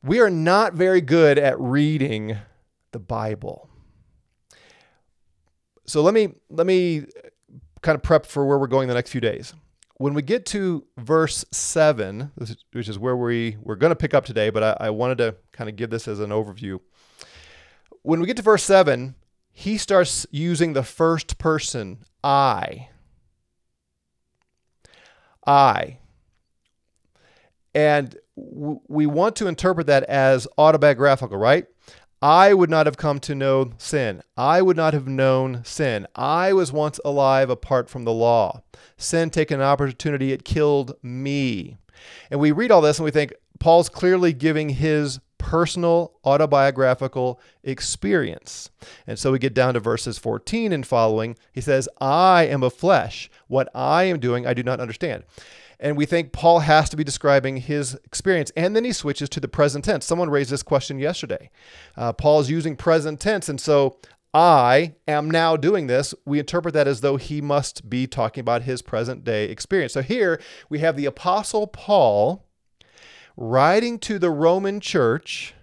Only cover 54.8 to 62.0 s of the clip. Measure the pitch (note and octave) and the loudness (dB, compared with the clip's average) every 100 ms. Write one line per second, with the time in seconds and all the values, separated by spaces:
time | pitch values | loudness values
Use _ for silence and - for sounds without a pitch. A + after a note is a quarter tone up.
54.8 | A#2+ A2 E3+ A#2 - - - - - _ | -8 -8 -8 -8 -12 -20 -20 -20 -20 _
55.8 | C#3+ D3 D3 E3+ D3+ - E3+ E3+ D3+ D#3 | -6 -2 0 -2 -2 0 4 4 6 4
56.8 | D3 D3+ D3 - D3 C#3 C3 C3 B2 D3 | 4 -4 -6 -2 2 2 2 -8 -6 -6
57.8 | C3+ B2+ _ - F#3+ F3+ C#3+ - F3 G#3+ | -6 -10 _ -8 -2 -2 -2 -4 -2 -2
58.8 | A#3+ - D3 C#3 C#3+ - C3+ - D3 C#3 | -2 -6 -6 -6 -6 -8 -8 0 0 0
59.8 | C#3 F3+ - E3+ F3 C#3+ C3 C3+ - C#3 | -4 -4 -2 -2 0 -2 -2 -6 -2 -2
60.8 | - C#3 C#3 F3+ C3 - - _ _ - | -2 -6 -6 -6 -10 -12 -12 _ _ -20
61.8 | - - | -20 -8